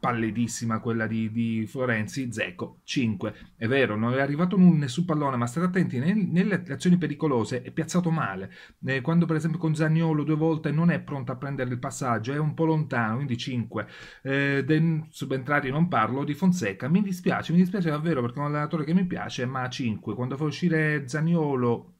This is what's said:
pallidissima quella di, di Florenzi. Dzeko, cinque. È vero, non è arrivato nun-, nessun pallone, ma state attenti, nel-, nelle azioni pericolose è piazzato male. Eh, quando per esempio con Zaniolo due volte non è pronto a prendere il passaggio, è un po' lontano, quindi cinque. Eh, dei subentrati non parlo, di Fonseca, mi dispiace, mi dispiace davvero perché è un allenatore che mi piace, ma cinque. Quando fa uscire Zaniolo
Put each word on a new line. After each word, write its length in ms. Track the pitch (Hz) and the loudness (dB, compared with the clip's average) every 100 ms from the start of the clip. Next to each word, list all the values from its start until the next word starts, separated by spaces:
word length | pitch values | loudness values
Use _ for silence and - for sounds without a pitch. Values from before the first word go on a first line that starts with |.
pallidissima 760 | 135 120 113 107 117 - 120 110 | -2 0 0 0 -2 -2 -2 -2
quella 260 | 117 113 110 | -2 -2 0
di, 240 | 110 110 | -2 -2
di 340 | 110 113 113 110 | 0 0 0 -4
Florenzi. 600 | 139 127 113 104 135 127 | -2 0 0 -2 -4 -6
Dzeko, 540 | 107 98 90 101 - | -4 -6 -6 -12 -12
cinque. 720 | - - 120 98 104 92 - _ | -6 0 0 0 -4 -8 -18 _
È 120 | 113 | 0
vero, 280 | 135 123 107 | 2 2 2
non 180 | 113 | 0
è 60 | 127 | 0
arrivato 380 | 139 147 180 202 | 0 0 0 8
nun-, 200 | 180 156 | 8 8
nessun 280 | 143 123 175 | 0 -2 -2
pallone, 320 | 151 143 127 | 0 0 0
ma 100 | 120 | -2
state 200 | 120 180 | 0 -2
attenti, 300 | 185 143 117 | 0 0 0
nel-, 300 | 147 214 190 | 0 0 0
nelle 340 | 165 214 190 - | 2 2 0 -4
azioni 300 | 135 185 175 | -2 2 4
pericolose 640 | 156 143 160 127 107 123 | 2 -2 0 0 0 -4
è 100 | 120 | -6
piazzato 400 | - 160 180 170 | -6 -2 0 0
male. 400 | 160 117 95 95 - - - 131 | 0 -2 -6 -10 -14 -20 -12 -4
Eh, 140 | 135 | -2
quando 260 | 123 170 165 | 2 2 2
per 120 | 156 | 0
esempio 220 | 160 175 | 0 -2
con 140 | 165 | -2
Zaniolo 520 | 156 156 160 165 156 147 | 0 2 2 2 0 0
due 100 | 156 | 0
volte 360 | 160 156 156 | 2 0 -2
non 200 | 147 170 | 2 2
è 80 | 180 | 2
pronto 320 | - 143 127 | -2 -8 -6
a 60 | 127 | -6
prendere 320 | 139 139 127 | -6 -4 -4
il 100 | 123 | -4
passaggio, 540 | 135 117 135 113 113 | -6 -4 -2 -2 -2
è 40 | 143 | -2
un 160 | 156 | -2
po' 120 | 147 160 | 0 2
lontano, 500 | 160 156 127 110 113 | 2 0 -2 0 -2
quindi 220 | 143 117 | -2 -4
cinque. 500 | - 127 110 - 107 - - - | -4 -4 -4 -6 -8 -12 -20 -14
Eh, 420 | 135 139 139 139 131 | -4 0 2 0 2
dei 420 | 156 165 160 156 | 4 4 2 -4
subentrati 600 | - 135 135 127 147 139 | -10 -4 -4 0 0 0
non 180 | 143 175 | 0 2
parlo, 380 | 139 110 127 143 | 2 2 0 -2
di 80 | |
Fonseca, 560 | 143 185 180 107 98 127 | 2 2 4 0 -2 2
mi 120 | 175 | 2
dispiace, 520 | 202 180 - 113 - | 2 -2 0 0 2
mi 60 | 165 | 4
dispiace 300 | 185 202 165 | 4 2 -2
davvero 300 | 147 160 151 | 0 0 0
perché 160 | 120 123 | 0 -2
è 40 | |
un 60 | 147 | -4
allenatore 360 | 147 147 165 | -2 -2 -2
che 100 | 135 | 2
mi 120 | 175 185 | 2 2
piace, 400 | 110 104 - 123 | -2 -6 -4 -4
ma 240 | 131 127 | -2 -6
cinque. 460 | 123 127 107 - 107 | -4 -2 -2 -4 -4
Quando 200 | 127 135 | -4 -2
fa 80 | |
uscire 640 | 151 143 180 165 156 151 131 | -4 0 2 2 2 0 -2
Zaniolo 880 | 151 160 170 151 135 123 117 - - | -2 2 2 2 2 2 0 -4 -20